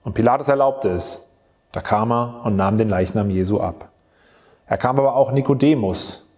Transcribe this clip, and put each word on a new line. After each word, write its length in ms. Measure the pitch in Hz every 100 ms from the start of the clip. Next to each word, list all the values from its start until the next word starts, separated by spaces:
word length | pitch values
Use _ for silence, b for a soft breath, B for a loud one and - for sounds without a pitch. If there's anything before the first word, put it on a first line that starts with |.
Und 100 | -
Pilatus 340 | 101 117 139 147
erlaubte 420 | 139 135 135 101
es. 380 | 90 - - - _ _ _ _
Da 100 | 92
kam 300 | - 104 113
er 300 | 117 120 120
und 120 | 117 98
nahm 220 | 95 107
den 100 | 110
Leichnam 440 | 92 90 107 101
Jesu 280 | 92 95 104
ab. 300 | 90 - - _ b b b b b b -
Er 100 | -
kam 220 | 123 135
aber 160 | 135 127
auch 160 | 135
Nikodemus, 960 | 139 131 135 143 147 98 92 - - _